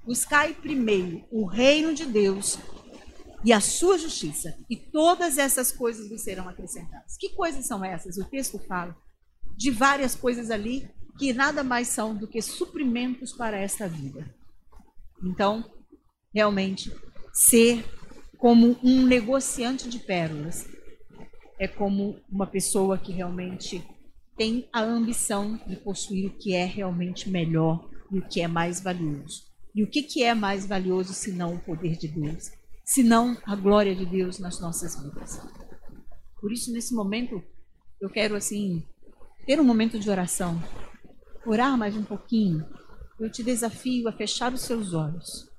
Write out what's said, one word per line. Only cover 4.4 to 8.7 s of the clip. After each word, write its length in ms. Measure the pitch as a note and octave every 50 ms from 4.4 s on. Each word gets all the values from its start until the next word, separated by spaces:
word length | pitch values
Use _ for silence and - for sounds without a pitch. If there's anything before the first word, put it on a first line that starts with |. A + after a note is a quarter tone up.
| - D#3 - - - -
e 60 | A#3
todas 640 | - - - - D4+ D#4 E4+ F4+ F4 F4 E4+ C4 C#4+
essas 320 | C#4 C4+ C4 C4 B3+ -
coisas 360 | - - B3+ A#3 A#3 A3 G#3+ G3+
vos 120 | A3 G#3
serão 260 | - G3 F#3+ F#3 F#3
acrescentadas. 680 | F3+ F3+ - G3 F3 - - E3+ E3 - - _ - -
Que 120 | - - G4
coisas 360 | - - F#4+ E4 C4+ C#4 B3
são 180 | - A#3 G3 F#3+
essas? 340 | F#3+ F#3 E3 - F#3 F3
O 80 | G3 F#3+
texto 340 | - - C4+ C4 - - G3 -
fala 280 | -